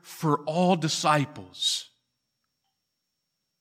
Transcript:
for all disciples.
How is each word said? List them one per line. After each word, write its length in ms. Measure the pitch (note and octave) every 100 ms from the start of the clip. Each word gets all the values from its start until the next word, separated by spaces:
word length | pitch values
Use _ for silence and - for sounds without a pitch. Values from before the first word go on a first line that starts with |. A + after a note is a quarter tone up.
for 380 | - - D#3 C#3+
all 340 | D#3 E3 F3+
disciples. 1120 | F3+ D3+ - D#3+ D3+ C3+ - F2+ - - - - _ _ _ _ _ _ _ _ _ _ _ _ _ _ _ _ _